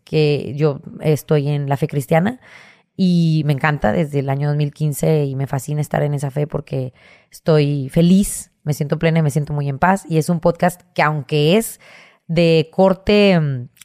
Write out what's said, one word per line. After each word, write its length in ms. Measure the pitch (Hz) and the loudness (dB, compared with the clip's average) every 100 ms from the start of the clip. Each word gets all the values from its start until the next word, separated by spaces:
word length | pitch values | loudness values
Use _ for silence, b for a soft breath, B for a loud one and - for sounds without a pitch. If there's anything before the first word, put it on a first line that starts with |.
que 500 | - 156 151 143 - 147 | -4 0 0 0 -4 -2
yo 260 | 151 135 - - | -2 -2 -12 -6
estoy 460 | - 143 - 156 139 | -2 -2 0 0 0
en 200 | 147 139 | -4 -2
la 80 | 139 | -4
fe 100 | 151 | -2
cristiana 540 | 147 - 165 202 254 b b b b _ - | -4 0 2 0 -4 b b b b _ -2
y 460 | 185 175 165 156 147 | 2 2 2 2 0
me 80 | |
encanta 400 | 135 156 147 - | 0 0 0 0
desde 260 | 180 147 143 | 0 -2 -2
el 100 | 135 | -2
año 200 | 139 147 | -2 -2
dos 80 | 147 | -2
mil 160 | 143 | -2
quince 500 | - 151 139 160 156 | -2 -4 -2 0 0
y 140 | 143 135 | 0 -4
me 100 | 139 | -4
fascina 320 | 139 - 147 | -6 -4 -6
estar 240 | 143 - | -4 -2
en 100 | 147 | -2
esa 160 | 143 139 | -2 -4
fe 160 | 147 147 | -4 -4
porque 480 | 147 - 139 127 b b b b | -6 -6 -8 -8 b b b b
estoy 560 | - - 151 143 143 131 | -8 0 2 2 -2 -2
feliz, 640 | 170 170 190 202 - - _ | 2 4 4 2 -6 -14 _
me 100 | 147 | -6
siento 260 | 147 147 156 | -4 -4 0
plena 200 | 165 165 | 2 2
y 20 | |
me 80 | 151 | 2
siento 220 | 156 147 | 0 -4
muy 160 | 147 143 | -4 -4
en 100 | 135 | -2
paz. 240 | 175 190 - | 0 0 0
Y 80 | 160 | -2
es 100 | 147 | 0
un 140 | 170 | 0
podcast 400 | 170 - 175 - _ | 0 0 -2 -2 _
que 80 | - | -2
aunque 540 | 151 151 - 151 151 214 | 0 -2 -4 0 2 2
es 220 | 220 - b b b b - | 0 -12 b b b b -4
de 420 | 170 165 160 156 | 0 4 2 0
corte, 680 | - 190 185 - 208 202 175 | 2 2 2 2 4 4 4
mm, 300 | 147 131 120 _ | 0 -6 -10 _